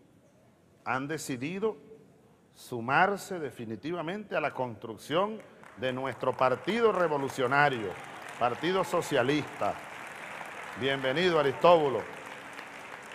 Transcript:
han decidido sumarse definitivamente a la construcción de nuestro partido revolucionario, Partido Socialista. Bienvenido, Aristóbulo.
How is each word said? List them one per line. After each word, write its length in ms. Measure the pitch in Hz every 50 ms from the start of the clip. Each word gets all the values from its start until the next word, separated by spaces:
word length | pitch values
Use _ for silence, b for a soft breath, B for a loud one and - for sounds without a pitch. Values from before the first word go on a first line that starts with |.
| - _ _ _ _ _ _ _ _ _ _ _ _ _ _ _ _
han 220 | - 120 131 139
decidido 720 | 143 160 143 - - 139 120 127 160 180 196 202 220 208 - - - - - - - - - - _ _ _ _ _ _
sumarse 840 | - - - 123 120 113 123 139 160 180 196 202 185 - - 190 175
definitivamente 960 | 151 131 127 - 120 107 113 107 - 151 175 175 156 160 185 214 208 - 190
a 60 | 165
la 120 | 151 139
construcción 880 | - - 127 123 113 101 - 113 110 101 - - 147 170 196 208 220 208 - - - - - - -
de 160 | - 127 127
nuestro 400 | 127 131 131 135 120 - - 131
partido 580 | 120 - 135 131 127 123 - 175 208 240 233 220
revolucionario, 1000 | 196 180 180 165 151 143 139 131 - - 127 120 139 143 151 190 190 117 107 92 87 - - - - - - - - -
Partido 440 | 117 120 120 - 156 165 185 190
Socialista. 920 | 175 - - 175 147 - 147 131 117 131 147 151 123 - - - 107 98 85 - - - - - - - - - - - - - - - - - - - - -
Bienvenido, 580 | 120 139 139 139 131 131 131 156 185 185 170 156
Aristóbulo. 640 | 143 139 123 - - 170 180 165 151 139 123 104 90 - - - - - - - - - - - - - - - - - - - - -